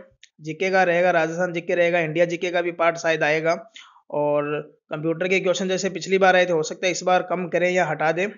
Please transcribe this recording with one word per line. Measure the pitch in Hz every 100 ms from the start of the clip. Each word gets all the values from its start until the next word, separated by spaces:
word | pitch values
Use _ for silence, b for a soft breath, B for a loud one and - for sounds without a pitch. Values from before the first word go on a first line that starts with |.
| - _ - _
जीके | 156 156 190
का | 185 180
रहेगा, | 170 180
राजस्थान | 170 160 165 180
जीके | 170 170 175
रहेगा, | 170 170
इंडिया | 156 160 170
जीके | 165 180
का | 175
भी | 175
पार्ट | 170 165 165
शायद | 165 160
आएगा। | 147 160 160 175 - B B B B
और | 151 147 147 147 151 - _ -
कंप्यूटर | 156 160 160 185
के | 190
क्वेश्चन | 180 175 190
जैसे | 180 185
पिछली | 175 165 190
बार | 185 180
आए | 180
थे, |
हो | 160
सकता | 156 180 185
है |
इस | 175
बार | 185 180 180
कम | 175 170
करें | 170 180
या | 180 156
हटा | 156 160
दें, | 165 202